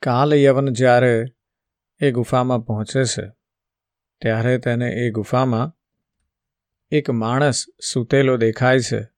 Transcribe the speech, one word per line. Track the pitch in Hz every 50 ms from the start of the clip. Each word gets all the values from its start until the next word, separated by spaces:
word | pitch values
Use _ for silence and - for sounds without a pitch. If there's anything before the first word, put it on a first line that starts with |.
| -
કાલ | 135 123 123 139 151 151
યવન | 147 139 139 135 131 139 139 127
જ્યારે | 113 127 127 120 123 127 127 120 113 117 127 _ _ _ _ _ _ _ _ _ _ _ _ _ _
એ | 147 143
ગુફામાં | 123 120 117 - - 127 127 127 127 120
પહોંચે | 113 - 113 107 107 - - 135 135
છે, | 117 - - 98 98 107 _ _ _ _ _ _ _ _ _ _ _ _ _ _ _ _ _
ત્યારે | - 117 110 110 113 123 127 127
તેને | - 127 120 117 123 120
એ | 117 113 120 120
ગુફામાં | 107 110 104 - - 127 131 131 120 113 123 156 - _ _ _ _ _ _ _ _ _ _ _ _ _ _ _ _ _ _ _ _ _ _ _
એક | - 151 147 -
માણસ | 127 113 110 113 120 131 143 143 127 - - - _ _ - - -
સૂતેલો | 131 120 - - 135 139 131 131
દેખાય | 123 113 113 110 - 127 123 127 131
છે. | 117 - 123 110 104 - _